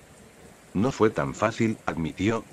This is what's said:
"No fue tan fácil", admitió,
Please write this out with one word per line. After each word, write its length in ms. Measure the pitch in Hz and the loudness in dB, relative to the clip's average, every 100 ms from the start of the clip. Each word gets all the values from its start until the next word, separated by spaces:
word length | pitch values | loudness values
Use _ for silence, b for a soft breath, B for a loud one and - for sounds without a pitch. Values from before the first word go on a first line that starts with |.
| - - - - - - - | -20 -20 -20 -20 -20 -20 -6
"No 180 | 90 113 | 0 0
fue 180 | - 110 | 4 2
tan 240 | - 71 65 | 2 -4 0
fácil", 420 | 107 - 113 110 - | 0 2 -2 0 -6
admitió, 580 | 80 80 - 95 113 - | -4 -4 0 0 0 -6